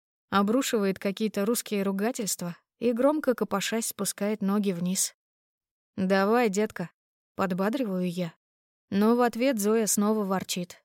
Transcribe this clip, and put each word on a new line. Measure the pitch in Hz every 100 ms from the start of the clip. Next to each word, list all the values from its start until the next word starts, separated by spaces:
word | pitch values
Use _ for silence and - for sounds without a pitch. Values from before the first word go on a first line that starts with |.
| _ _ _
Обрушивает | 196 202 247 262 226 196 190
какие-то | 202 190 214 202
русские | 202 240 - 202
ругательства | 196 196 214 262 196 - 175 170 _ _
и, | 233
громко | 233 277 311 262
копошась, | 240 208 196 - 220 -
спускает | - 196 - 202 214
ноги | 196 208 202
вниз. | 170 175 190 - - _ _ _ _ _ _ _ -
"Давай, | 185 196 196 233 233
детка", | 190 214 - 175 _ _ _ _ -
подбадриваю | 190 180 190 262 202 185 180
я. | 170 170 - _ _ _ _ _
Но | 196 214
в | 240
ответ | 240 226 262 226
Зоя | 208 226 214
снова | - 208 220
ворчит. | 196 190 185 - 175 -